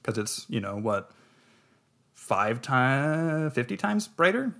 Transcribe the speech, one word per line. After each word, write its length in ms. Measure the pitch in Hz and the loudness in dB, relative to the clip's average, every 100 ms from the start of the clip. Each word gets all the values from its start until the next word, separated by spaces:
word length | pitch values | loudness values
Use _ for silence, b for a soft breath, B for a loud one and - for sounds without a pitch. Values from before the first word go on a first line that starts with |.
'cause 160 | - 107 | -6 -4
it's, 260 | 104 - - | -4 -6 -6
you 120 | 113 | -4
know, 140 | 98 101 | -4 -4
what, 320 | 110 101 - b b b b b b b b _ _ | -2 -2 -4 b b b b b b b b _ _
five 480 | - - 98 107 120 | -16 -2 0 2 -2
ti-, 880 | 139 131 127 139 151 156 165 156 156 | 0 4 4 2 0 0 0 0 0
fifty 220 | 135 123 196 | -2 -2 -2
times 300 | 202 214 - | 0 0 -2
brighter? 460 | - 175 233 269 | 2 4 4 -2